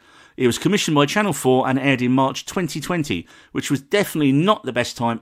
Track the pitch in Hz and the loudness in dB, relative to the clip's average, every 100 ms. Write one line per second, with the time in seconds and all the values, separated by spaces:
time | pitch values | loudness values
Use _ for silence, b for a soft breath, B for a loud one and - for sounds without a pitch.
0 | b b b - 120 - 160 202 - 147 | b b b 0 0 2 0 0 2 2
1 | 143 208 208 147 127 127 127 131 139 127 | 2 0 -2 0 2 2 2 0 0 0
2 | 123 131 135 - - 196 165 156 143 175 | 2 2 0 -2 -8 -6 -4 -6 -4 -4
3 | 143 87 - b b - - 135 - 208 | -2 -6 -8 b b -6 -2 -2 0 0
4 | - 156 139 139 190 214 123 120 120 - | 0 0 2 4 2 0 -2 -4 -4 -2
5 | 117 113 | -2 -2